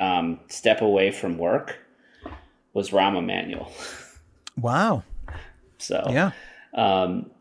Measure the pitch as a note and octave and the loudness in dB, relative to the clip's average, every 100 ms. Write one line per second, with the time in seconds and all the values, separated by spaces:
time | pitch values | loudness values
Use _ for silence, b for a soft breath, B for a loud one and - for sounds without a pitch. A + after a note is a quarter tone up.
0 | F#2 F2+ E2+ E2 - - A2+ G#2+ A2 G2 | 0 0 -2 -4 -10 0 2 4 4 4
1 | G2 F#2+ F#2 E2 E2+ B2 - - - B | 2 0 -4 -2 0 0 -2 -12 -18 B
2 | B B B B B B _ G2+ F#2+ G2 | B B B B B B _ -4 0 4
3 | F#2+ F#2 F2+ F#2 F2+ - - B B B | 4 2 0 -2 -4 -8 -10 B B B
4 | B B - _ - - A#2 C#3 A3 D#3 | B B -20 _ -14 -6 0 2 2 0
5 | - - - B B - _ - - - | -4 -10 -10 B B -20 _ -16 -4 -2
6 | - B2 F#3 B B B B - G#2+ F#2+ | 0 2 2 B B B B 0 4 4
7 | F2+ F2+ - - | 2 0 -6 -12